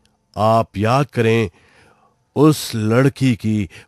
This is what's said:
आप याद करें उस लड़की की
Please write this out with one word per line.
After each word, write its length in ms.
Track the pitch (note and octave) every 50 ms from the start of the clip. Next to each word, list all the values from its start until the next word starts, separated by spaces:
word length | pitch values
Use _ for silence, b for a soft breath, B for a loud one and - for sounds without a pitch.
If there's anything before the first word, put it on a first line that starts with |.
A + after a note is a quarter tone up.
| _ _ _ _ _ _ - -
आप 400 | G#2+ A2 A2+ A2+ A2+ - - G2
याद 280 | G#2 A2 B2 C#3 D3
करें 440 | - - A#2+ A#2 A2 A2 A2+ A2 F#2+ b b b b b b b b b b b b b b b _ -
उस 360 | - C#3+ D#3 D3 - - - -
लड़की 600 | A2+ G#2+ G#2+ A2+ B2 C3+ C#3 - - C3 C3 A#2+
की 340 | - - G#2+ G#2+ G#2+ G2 E2+ B B B